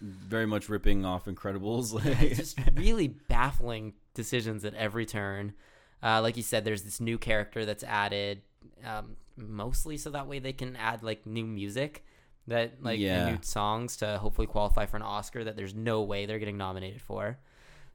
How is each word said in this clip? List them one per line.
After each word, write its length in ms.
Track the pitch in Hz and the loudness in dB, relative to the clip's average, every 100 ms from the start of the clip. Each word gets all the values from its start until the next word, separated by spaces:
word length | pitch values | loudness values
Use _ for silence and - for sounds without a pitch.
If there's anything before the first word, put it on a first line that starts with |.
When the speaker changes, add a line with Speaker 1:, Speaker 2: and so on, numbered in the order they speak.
Speaker 1:
very 460 | 104 95 95 113 110 | -14 -12 -4 -2 0
much 240 | 107 101 | 0 -2
ripping 340 | 104 107 98 | 4 6 6
off 220 | 95 90 101 | 4 -4 -6
Incredibles. 680 | 90 101 98 101 117 117 | -8 -6 -4 -2 -2 -2
<laughs> 100 | 113 | -2
Speaker 2:
yeah, 140 | 151 135 | 2 8
it's 180 | 151 - | 8 6
just 200 | - - - | -4 4 8
really 340 | 147 208 226 143 | 10 8 6 4
baffling 840 | - - 120 131 139 120 113 107 - _ | -2 2 4 4 2 0 -2 -6 -12 _
decisions 500 | - 110 123 113 107 | -10 -2 -2 0 -4
at 80 | 104 | -6
every 300 | 101 107 110 | -4 -4 -2
turn. 480 | 110 107 98 98 101 101 - - _ - | -4 -4 -4 -4 -8 -10 -18 -20 _ -4
Uh, 200 | 113 110 | 2 4
like 160 | 113 117 | 2 0
you 40 | |
said, 220 | 110 113 | -2 0
there's 180 | 107 104 | 0 -2
this 160 | 98 - | -6 -6
new 200 | 117 117 | -4 -2
character 480 | - 110 104 117 107 | 0 0 0 -4 -4
that's 180 | 104 | -4
added, 560 | - 104 101 101 101 101 - _ 113 - 117 | -2 -2 0 -2 -4 -6 -12 _ -20 -16 -10
um, 300 | 107 110 104 - - | -8 -10 -14 -16 -16
mostly 640 | 107 107 110 - 160 147 | -10 -6 -2 0 0 -4
so 100 | 151 | -8
that 160 | 143 139 | -8 -6
way 120 | 139 | -6
they 140 | 131 | -6
can 220 | 131 127 127 | -6 -8 -4
add, 260 | 113 117 | -4 -2
like, 240 | 110 110 107 | -4 -6 -6
new 180 | 113 | -6
music, 600 | 113 107 101 110 147 - - - _ - - | -4 -4 -4 -4 -4 -8 -20 -20 _ -18 -4
that, 340 | 117 117 127 | -2 -2 -4
like, 120 | 127 110 | -4 0
and 60 | |
Speaker 1:
Yeah. 280 | 98 90 87 | 2 2 2
Speaker 2:
new 80 | 85 | 0
songs 540 | - 107 104 110 120 - | -4 -2 0 0 -4 -4
to 200 | 107 104 | -4 0
hopefully 300 | 104 - 110 | 2 2 0
qualify 360 | - 104 - | 2 4 4
for 120 | 104 104 | 2 -2
an 60 | |
Oscar 400 | 107 104 107 120 | -4 -6 -6 -8
that 120 | 110 107 | -6 -6
there's 180 | 98 | -8
no 280 | 104 113 110 | -4 0 2
way 240 | 104 101 101 | 0 -2 -2
they're 140 | 110 | -4
getting 180 | 104 101 | -4 -4
nominated 420 | 95 95 92 117 | -4 -6 -8 -12
for. 380 | - 104 104 127 - - - - - | -10 -6 -6 -6 -14 -20 -20 -20 -20